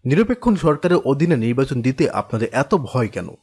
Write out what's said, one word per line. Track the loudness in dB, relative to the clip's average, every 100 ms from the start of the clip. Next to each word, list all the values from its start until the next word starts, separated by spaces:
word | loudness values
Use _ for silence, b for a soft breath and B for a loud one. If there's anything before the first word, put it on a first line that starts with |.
নিরপেক্ষ | 0 0 2 0 0
সরকারের | 2 0 0 2 2
অধীনে | 2 0 2 2
নির্বাচন | 2 0 -2 0
দিতে | -2 0 -2
আপনাদের | -2 -4 -4 -2
এত | -2 0
ভয় | -2 -2 -2 -2
কেন? | -6 -10 -16